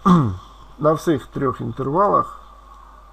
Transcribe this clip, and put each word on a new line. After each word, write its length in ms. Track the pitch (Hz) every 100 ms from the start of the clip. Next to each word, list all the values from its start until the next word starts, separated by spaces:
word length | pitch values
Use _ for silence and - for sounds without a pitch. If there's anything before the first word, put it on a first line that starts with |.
<clears throat> 760 | 196 175 117 92 - - - -
на 140 | 151
всіх 340 | 156 - 139 -
трьох 340 | 139 135 -
інтервалах 800 | 120 117 131 170 202 165 - - - - - - - - -